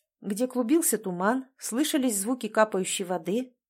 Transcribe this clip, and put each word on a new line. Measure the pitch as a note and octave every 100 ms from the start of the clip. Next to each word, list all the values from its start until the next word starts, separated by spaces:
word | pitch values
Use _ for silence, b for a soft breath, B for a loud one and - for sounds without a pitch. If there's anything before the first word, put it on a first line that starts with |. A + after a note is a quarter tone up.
| _ _
где | A3 G3+ B3
клубился | B3 A#3 E4 E4 G#3+
туман, | G3 F3 G3 C4 - -
слышались | - A3+ D4+ D#4 B3+ G3
звуки | G3+ C4 G#3
капающей | A3 A3 F#3+ F#3 - F3+
воды, | F3 E3 A3+ B3+ _